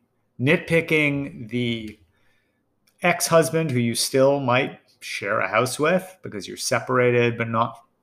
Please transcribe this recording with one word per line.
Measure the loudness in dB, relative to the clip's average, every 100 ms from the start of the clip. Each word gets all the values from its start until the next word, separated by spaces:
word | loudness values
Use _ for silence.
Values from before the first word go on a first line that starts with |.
| _ _ _ -4
nitpicking | 0 0 2 0 2 0 2 -2 -6 -12 -8
the | -4 -4 -4 -10 -18 _ _ _ _ _ _ _ _ _ -4
ex-husband | -2 0 4 4 4 0 0
who | 0
you | 0 0
still | 0 4 4 4
might | 2 0 0 -8 _ _
share | -12 -8 -2 -2
a | 0
house | 0 0 0
with | 0 0 -2 -16
because | -14 -12 -12
you're | -8
separated | -2 -2 0 2 4 4 2 0
but | -4
not | -2 -2 -6 _ _